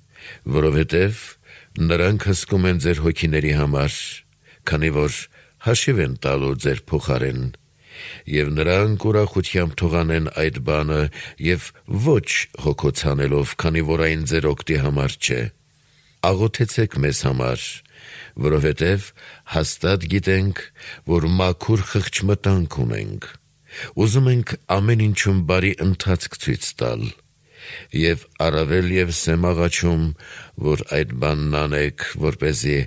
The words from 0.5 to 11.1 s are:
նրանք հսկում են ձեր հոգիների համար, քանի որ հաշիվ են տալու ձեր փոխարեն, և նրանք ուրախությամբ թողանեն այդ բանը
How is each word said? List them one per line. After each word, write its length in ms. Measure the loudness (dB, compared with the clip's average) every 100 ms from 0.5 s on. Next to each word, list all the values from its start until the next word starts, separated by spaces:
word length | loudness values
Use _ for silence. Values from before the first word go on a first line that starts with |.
| 2 4 2 2 2 2 -2 -12 -18 -20 -20 -10 -2
նրանք 440 | 0 2 2 2 0
հսկում 380 | 0 0 2 2
են 160 | 2
ձեր 160 | 0 2
հոգիների 520 | 0 0 0 2 2 2
համար, 380 | 2 2 0 -2 -8 -10 -18 _ _ -12
քանի 320 | -4 0 2
որ 260 | 2 0 -2 -10 -18 _ _
հաշիվ 400 | 0 0 2 0
են 120 | 0 -2
տալու 380 | -2 0 0 -2
ձեր 240 | -2 -2
փոխարեն, 580 | -2 -2 0 -2 -2 -2 -6 -8 _ _ -20 -18 -16 -16 -4
և 220 | -2 0
նրանք 540 | 0 2 4 2 2 2
ուրախությամբ 680 | 2 2 0 0 0 0
թողանեն 540 | 0 0 2 2 0 -2
այդ 240 | 0 -2 -2
բանը 400 | -2 0 0 0 -2